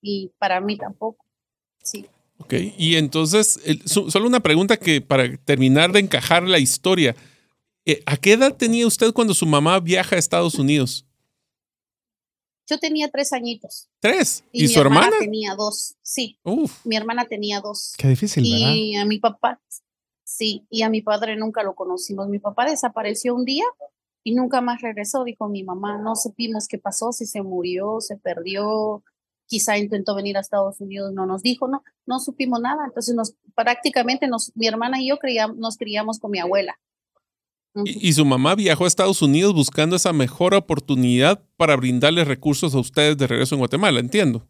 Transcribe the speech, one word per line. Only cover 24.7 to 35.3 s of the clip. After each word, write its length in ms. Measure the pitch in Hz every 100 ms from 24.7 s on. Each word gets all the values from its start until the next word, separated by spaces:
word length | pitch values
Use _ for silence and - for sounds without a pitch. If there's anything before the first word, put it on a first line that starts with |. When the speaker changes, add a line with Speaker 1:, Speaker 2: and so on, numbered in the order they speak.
| 240
Speaker 1:
regresó, 440 | 240 208 208 269
dijo 240 | 247 226 214
mi 160 | 202
mamá. 340 | 190 185 202 208
No 160 | 214
supimos 540 | 226 233 - 233 220 202
qué 100 | 208
pasó, 320 | 202 202 233
si 140 | 240 220
se 160 | 214
murió, 580 | 190 185 180 180 202 220
se 160 | 220 208
perdió, 840 | - 170 170 196 208 220 214 208 _ _ _ _ _
quizá 280 | 226 - 208
intentó 360 | 202 208 196
venir 220 | 202 202 196
a 40 |
Estados 400 | 196 202 196 196
Unidos, 320 | 196 196 196
no 140 | 196 185
nos 160 | 190
dijo, 240 | 233 247 254
no, 160 | 269 _ _ -
no 140 | 254
supimos 400 | 262 254 254 240
nada. 240 | 240 302 285
Entonces, 280 | 240 226 240
nos, 180 | 220 - _ -
prácticamente 720 | 226 240 294 262 240 262 277
nos, 240 | 233 -
mi 120 | - 226
hermana 320 | 220 233 262
y 60 | 262
yo 80 | 285
creíam-, 400 | 277